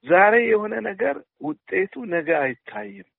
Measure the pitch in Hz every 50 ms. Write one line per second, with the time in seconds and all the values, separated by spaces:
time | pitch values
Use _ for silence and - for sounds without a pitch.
0 | _ 131 170 180 196 208 220 240 240 226 220 214 208 214 214 226 214 220 196 190
1 | 233 277 277 - - _ _ _ - 294 - _ _ - 190 185 190 196 - -
2 | 247 214 170 170 156 147 165 151 139 131 123 _ _ - - - 107 104 98 98
3 | 92 _ _